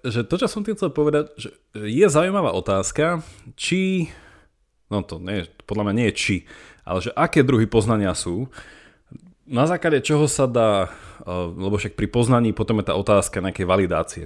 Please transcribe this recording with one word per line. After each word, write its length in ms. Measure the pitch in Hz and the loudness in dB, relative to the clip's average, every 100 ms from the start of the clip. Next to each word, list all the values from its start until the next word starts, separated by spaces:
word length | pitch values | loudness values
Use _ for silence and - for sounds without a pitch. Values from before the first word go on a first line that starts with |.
že 240 | 131 110 110 | -4 -4 -2
to, 80 | 180 | 0
čo 120 | 247 | -2
som 160 | - 208 | -4 -6
tým 80 | 214 | -2
chcel 160 | 180 | -2
povedať, 400 | 139 151 147 151 - | 0 2 2 -2 -10
že 160 | 110 - _ 107 | -16 -16 _ -10
je 320 | 107 123 202 | -2 4 4
zaujímavá 440 | 147 180 196 147 | 4 2 0 0
otázka, 720 | 90 - 98 92 - 156 175 - - - - | 0 0 0 0 -2 -2 -2 -8 -18 -20 -10
či, 560 | - 180 190 190 160 - - - _ _ _ _ - | -2 0 0 0 -4 -8 -20 -20 _ _ _ _ -6
no 120 | 101 90 | -6 -4
to 160 | 82 | -8
nie, 240 | 90 101 82 _ | -8 -6 -8 _
podľa 240 | - 107 104 | -8 -4 -2
mňa 60 | 104 | 0
nie 120 | 117 | 0
je 80 | - | 0
či, 160 | - 92 - - - - | -2 -2 -6 -20 -20 -18
ale 160 | - 92 | -6 -6
že 160 | 120 - | -4 0
aké 320 | 156 165 131 | 0 4 4
druhy 200 | 123 110 | 4 4
poznania 440 | 117 107 110 98 | 2 2 2 0
sú, 400 | 90 - 87 131 - - - - _ _ 127 - _ - | -2 -4 -6 -8 -12 -20 -20 -20 _ _ -20 -20 _ -6
na 160 | 120 151 | 0 0
základe 320 | 175 175 147 | 0 2 2
čoho 320 | - 151 151 | 2 2 2
sa 160 | - 131 | 2 2
dá, 400 | 120 110 101 90 | 4 4 4 0
eh, 400 | - - - - | -6 -20 -16 -8
lebo 480 | 90 87 87 95 101 | -6 -4 -4 -2 -2
však 240 | - - | -4 -4
pri 80 | 101 | -2
poznaní 480 | 120 120 123 117 101 | 0 2 4 2 0
potom 240 | 101 110 | 0 -2
je 80 | 101 | 0
tá 80 | 90 | -2
otázka 480 | 98 101 - - | 2 2 2 -4
nejakej 240 | 92 - 90 | -4 -4 0
validácie, 560 | 95 92 80 82 - | 2 2 0 -4 -8